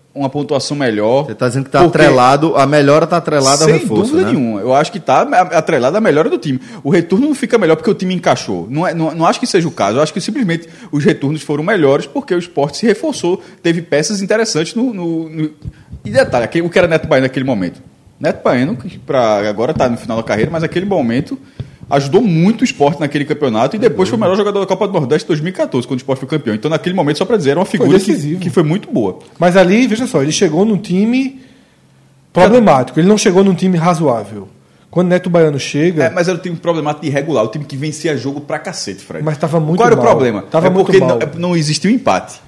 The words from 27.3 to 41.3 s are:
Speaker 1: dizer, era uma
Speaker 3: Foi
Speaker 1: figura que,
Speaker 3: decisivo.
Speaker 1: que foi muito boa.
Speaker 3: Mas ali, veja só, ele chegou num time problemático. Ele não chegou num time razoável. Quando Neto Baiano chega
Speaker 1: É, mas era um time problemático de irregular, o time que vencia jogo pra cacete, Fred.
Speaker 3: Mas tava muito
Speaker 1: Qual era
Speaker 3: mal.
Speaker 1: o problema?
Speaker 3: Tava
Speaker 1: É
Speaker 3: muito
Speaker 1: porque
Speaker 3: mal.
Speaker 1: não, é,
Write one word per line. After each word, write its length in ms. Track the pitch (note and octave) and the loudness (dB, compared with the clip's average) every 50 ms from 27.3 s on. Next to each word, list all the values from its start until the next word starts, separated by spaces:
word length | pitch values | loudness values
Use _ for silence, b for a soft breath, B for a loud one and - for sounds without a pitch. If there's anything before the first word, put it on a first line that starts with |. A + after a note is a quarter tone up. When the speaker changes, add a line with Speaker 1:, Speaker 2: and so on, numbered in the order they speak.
| B3 | 0
Speaker 1:
dizer, 140 | G#3+ D#3+ C3 | 0 2 0
era 80 | C#3+ E3 | 2 0
uma 60 | F#3+ | 0
Speaker 3:
Foi 120 | - - F#3 | -2 0 0
Speaker 1:
figura 200 | - C3+ D#3+ F#3+ | 2 4 4 4
que, 80 | G3+ | 4
Speaker 3:
decisivo. 340 | G#3+ D#4 A#3 C#3+ D3 D#3+ F#3 | 2 -2 -2 -2 -4 -4 -4
Speaker 1:
que 80 | F3+ E3+ | -4 -2
foi 140 | - F#3+ E3 | 0 0 2
muito 280 | D3+ D#3+ G#3+ - - C#4 | 2 0 -2 -4 -4 -4
boa. 260 | D#3+ A2 F#2+ F#2 - - - - - | -2 -2 -2 -4 -8 -16 -20 -6 0
Speaker 3:
Mas 180 | D#3+ F3+ E3+ | 0 2 4
ali, 300 | F#3+ F#3 F3 G3 A3+ C4 A3+ | 4 4 4 4 2 2 0
veja 180 | G#3+ A3 B3+ | 0 -2 -4
só, 160 | A#3 - D#3 C3+ | -2 0 0 0
ele 80 | D3 D#3 | 0 0
chegou 320 | - G#3 F3 D3+ E3 G3 | 0 0 0 2 2 2
num 140 | A3+ G#3+ F3+ | 2 0 -2
time 640 | - - F3 F#3 G#3 A3+ A#3+ C4 C4+ C4 C4+ b b b b b b b b b b b b b b b b _ _ _ _ | -2 -2 -2 0 0 2 0 0 -2 -2 -6 b b b b b b b b b b b b b b b b _ _ _ _
problemático. 680 | E3+ F3+ G3 A3 B3+ A3+ F#3+ D3 C3 B2 - - D#3 | 4 4 6 6 6 6 6 4 4 2 0 0 2
Ele 80 | E3 F#3+ | 4 4
não 100 | G#3+ G#3 | 4 4
chegou 240 | - A3 F3 F#3 G3 | 2 2 4 4 4
num 120 | G3 F#3 | 4 2
time 220 | E3+ F#3+ F#3 F#3 | 2 0 0 0
razoável. 720 | E3 D#3 F3 F3 D#3+ E3 C#3+ A#2+ A2+ G#2+ G2+ G#2+ G2+ F#2+ F2 - b b b b b b b | 2 2 0 0 2 2 0 0 0 -4 -8 -12 -14 -14 -16 -20 b b b b b b b
Quando 160 | - E3 F3+ | -2 -2 0
Neto 240 | F3 F3 F3+ F3+ F#3+ | 2 2 0 0 2
Baiano 280 | E3+ F3 D#3+ D#3 D3 C3+ | 2 4 4 4 2 -2
chega 460 | - - - C#3+ D#3 F3 F3 D#3 D3 | -6 -4 -2 0 0 2 2 2 0
Speaker 1:
É, 40 | E3 | 0
mas 160 | E3 F#3 F3 | 0 0 -2
era 100 | F3 F#3 | 0 -2
um 40 | E3+ | -4
time 160 | - F3+ E3+ | -6 -8 -10
problemático 460 | D#3 - E3+ E3+ E3 D3 D3+ D3 D3 - | -6 -4 -2 -2 -2 -2 -4 -6 -4 -6
de 40 | D3+ C#3 | -4 -2
irregular, 320 | C#3 C3+ E3+ D3+ A#2+ G#2+ | -2 -2 0 0 0 0
o 40 | A2+ | 0
time 160 | - D#3 D3 | -4 -8 -10
que 120 | - C#3+ | -10 -10
vencia 400 | C3 C#3+ D#3 D3 - - E3+ D3+ | -8 -8 -8 -8 -6 -4 -4 -4
jogo 240 | C3+ - C#3 C#3 D3 | -4 -4 -6 -8 -8
pra 180 | D3 - D#3+ D3+ | -10 -8 -10 -8
cacete, 460 | - G3 F3 - - - F#2+ - - | -8 -10 -10 -10 -10 -10 -12 -12 -14
Fred. 200 | - - D#3+ D#3 | -14 -10 -6 -4
Speaker 3:
Mas 140 | D#3 D3+ C#3+ | -4 -4 -2
tava 220 | - D#3+ D3+ E3+ | -4 0 0 0
muito 160 | D#3 D3+ E3 | 0 0 2
Speaker 1:
Qual 100 | F#3 A#3 | 2 4
era 80 | A#3+ A#3 | 4 4
Speaker 3:
mal. 100 | C3+ A#2+ | 4 4
Speaker 1:
o 40 | A#2 | 2
problema? 340 | - - C3 A#2+ G#2+ G2+ - | 4 4 2 0 0 -2 -6
Speaker 3:
Tava 240 | - - D#3+ E3+ | -2 -2 2 2
Speaker 1:
É 40 | F#3 | 2
Speaker 3:
muito 160 | F3+ F#3+ F3+ | 2 2 2
Speaker 1:
porque 120 | - F#3 F#3+ | 4 4 4
Speaker 3:
mal. 120 | F3 E3 | 4 4
Speaker 1:
não, 80 | D#3 - | 0 0
é, 100 | D#3+ D3+ | -2 -4